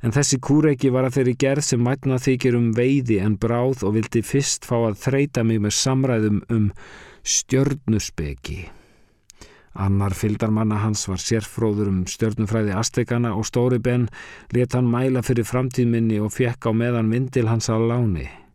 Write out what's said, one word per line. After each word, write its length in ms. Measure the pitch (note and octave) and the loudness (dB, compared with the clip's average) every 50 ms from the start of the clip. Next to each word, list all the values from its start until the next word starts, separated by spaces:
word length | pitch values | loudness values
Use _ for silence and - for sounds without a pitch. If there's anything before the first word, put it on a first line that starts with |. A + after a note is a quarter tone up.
en 120 | - A#2 G#2+ | -2 2 2
þessi 240 | C#3 C#3+ - C#3 B2+ | 2 2 2 0 -2
kúreki 520 | B2+ - C#3 D3+ D#3 D#3 C#3+ B2+ C3+ C3+ | 2 2 4 4 6 4 2 2 2 2
var 140 | B2 B2+ C3 | 2 2 0
af 100 | C3 B2 C#3 | 0 0 2
þeirri 180 | C3 B2 B2 | 2 2 2
gerð 260 | B2+ - C3+ C#3 B2+ | 2 0 0 2 0
sem 220 | - - - A#2+ A#2+ | 0 0 0 0 2
vænna 380 | B2 C#3 C3+ - C3+ C3 B2+ | 0 0 -2 -2 -2 -2 0
þykir 340 | B2+ C#3 C3 B2 - C3 A#2+ | 0 0 0 2 2 2 2
um 160 | A#2+ A#2+ A#2 | 2 2 2
veiði 480 | A2 A#2+ A#2+ C3 C#3 C#3+ B2+ A#2 A2+ G2 | 2 2 2 2 2 2 2 2 0 2
en 160 | F#2 G#2+ G#2 | 2 0 0
bráð 460 | F#2+ - A2+ A#2 A#2+ B2 C3+ C3+ - | 0 0 -2 0 0 0 0 -2 0
og 120 | - F#2+ G#2 | -2 0 0
vildi 280 | A2+ G#2+ - - A#2+ | 0 -2 0 -2 -2
fyrst 420 | G#2+ - - C#3 C#3 - - - - | -2 0 -2 -2 0 -2 -4 -6 -4
fá 120 | - B2 A#2 A#2 A2 | -2 -2 0 0 0
að 100 | G#2 - - | -2 -2 -4
þreyta 400 | C3+ B2+ C#3 C#3+ C#3+ - B2 A2+ | -2 0 0 0 0 0 0 0
mig 160 | A2+ A2+ A2 | 2 2 2
með 140 | G2+ G#2+ - | 0 0 -2
samræðum 680 | - - C3+ C3 C3+ C3+ C3 B2 A2+ G#2+ G#2+ G#2 G2+ - - | 0 0 0 0 2 2 2 2 2 2 2 0 0 -2 -2
um 220 | A#2 A2+ G#2+ G2+ - - - - - - - - - - - | 0 0 0 0 -2 -6 -18 -20 -20 -20 -20 -20 -20 -14 -6
stjörnuspeki. 1500 | - - - - - - C3 C3+ C#3 C#3 B2+ _ - A2+ G#2 - - - - D#2+ C#2+ C#2 - - - D2 F2+ F2+ - - - _ _ _ _ _ _ _ _ _ _ - _ - - - - _ _ - - | -4 -4 -4 -2 0 0 2 2 0 -2 -4 _ 0 0 0 0 -4 -8 -8 -8 -8 -8 -10 -10 -10 -10 -10 -10 -14 -18 -20 _ _ _ _ _ _ _ _ _ _ -20 _ -20 -20 -20 -20 _ _ -8 -4
Annar 320 | G2 G2 G2 G2 G2+ G2+ | 0 0 2 2 0 0
fylgdarmanna 720 | F#2+ - - G#2+ G#2+ - A#2 A2 G#2+ G#2+ A2 G#2+ G#2+ G#2+ | -2 -2 -2 -2 0 0 0 0 0 0 0 0 0 0
hans 240 | G#2+ A2 G#2+ G#2+ - | 0 -2 -2 -2 -4
var 160 | - F#2+ F2+ | -6 -6 -6
sérfróður 640 | - - A#2 A2+ G#2 - - - A2+ A2 G#2 G2+ G#2+ | -2 -2 -2 -2 -2 -6 -6 -2 -2 0 0 0 0
um 180 | G2+ G2 F#2 F2+ - | 0 0 0 -2 -4
stjörnufræði 640 | - - A2+ A2 G#2+ - A2 G2 A2+ A2+ G#2+ G#2 F#2+ | -4 -2 -2 -2 0 -2 -2 0 0 0 0 0 -2
Aztekana 640 | F#2+ A2+ - - - A#2+ - A#2+ A#2+ A#2+ A#2 G2+ G#2+ | -2 -4 -2 -2 -2 -2 0 -2 -2 -2 -2 -2 -4
og 80 | G#2+ | -4
stóri 320 | - - B2 A#2+ B2+ B2 A#2+ | -2 0 0 2 2 2 0
Ben 300 | G#2+ B2+ B2 B2 B2 - - - - - - - - - | 0 0 0 0 0 -2 -4 -12 -18 -18 -20 -20 -14 -2
lét 240 | - B2 B2 B2 - | 0 0 0 2 2
hann 160 | B2 B2+ A#2+ | 2 2 2
mæla 320 | A#2 B2 C3 C3+ C3 C3 | 2 2 2 2 0 0
fyrir 240 | A2+ - B2+ A#2+ A2+ | 0 0 0 0 0
framtíð 400 | - - B2+ B2+ C3 - - B2 | 0 -2 -2 -2 0 0 0 2
minni 320 | A#2+ A#2 A#2 A2+ A2+ A2 G#2 | 2 2 2 2 2 2 0
og 140 | G#2+ G#2+ - | 0 -2 0
fékk 320 | - B2+ A#2+ A#2 - - | 0 -2 -2 -2 -2 -2
á 80 | A#2 A2 | 0 0
meðan 380 | A2+ A#2 A#2+ B2 A#2 A2 A2 | 2 2 0 0 0 2 2
vindil 340 | A2+ B2 C3 B2+ C3 B2+ A#2 | 2 0 -2 0 0 0 2
hans 220 | A2 A#2 A2+ - - | 2 0 0 0 0
að 160 | A2+ A2 A#2 | 0 2 2
láni. 400 | A#2 A#2 B2 A#2+ A2 F#2 D#2 C2+ - - - - _ _ | 2 2 2 2 0 0 -2 -4 -8 -12 -18 -20 _ _